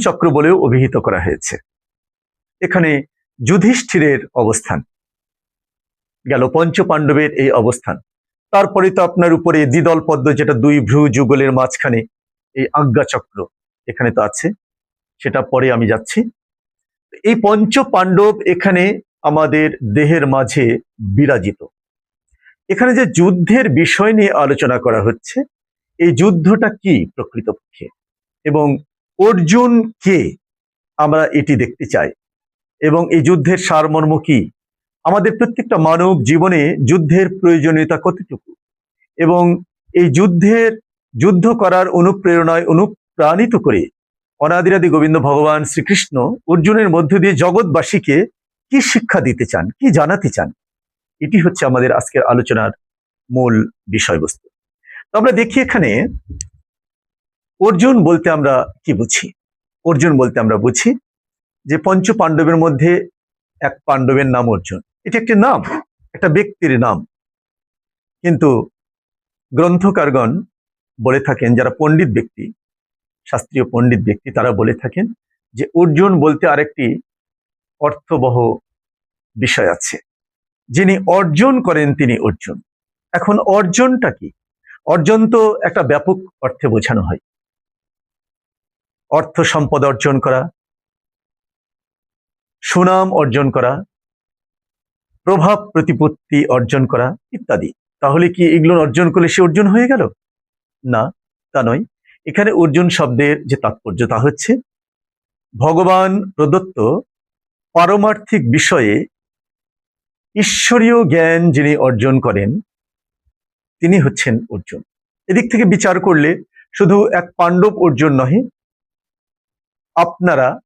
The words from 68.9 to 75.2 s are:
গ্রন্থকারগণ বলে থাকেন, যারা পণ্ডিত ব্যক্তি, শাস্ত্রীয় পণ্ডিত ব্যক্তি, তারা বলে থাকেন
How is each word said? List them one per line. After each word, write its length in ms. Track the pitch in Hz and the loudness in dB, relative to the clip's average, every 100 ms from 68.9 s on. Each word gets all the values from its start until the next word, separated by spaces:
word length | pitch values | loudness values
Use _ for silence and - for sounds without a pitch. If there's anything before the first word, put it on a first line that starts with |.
| _ _ _ _ _ _ 131 | _ _ _ _ _ _ 0
গ্রন্থকারগণ 720 | 175 175 196 185 147 131 113 170 - _ _ _ _ - | 2 2 0 0 0 0 0 -4 -8 _ _ _ _ -6
বলে 220 | 120 135 139 | -2 0 -2
থাকেন, 220 | 131 117 120 | -2 0 0
যারা 120 | 127 - | 0 -2
পণ্ডিত 320 | 151 156 160 110 | 0 2 0 -2
ব্যক্তি, 280 | 117 - - - _ _ _ _ _ _ - | -6 -10 -16 -18 _ _ _ _ _ _ -8
শাস্ত্রীয় 400 | 123 - 139 120 | -8 -6 -6 -4
পণ্ডিত 280 | 117 123 113 117 | 0 0 0 -2
ব্যক্তি, 200 | - 131 120 | -4 -6 -4
তারা 140 | 107 101 | -2 -2
বলে 140 | 113 117 | -2 -4
থাকেন 240 | 120 180 233 233 | -8 -6 -6 -8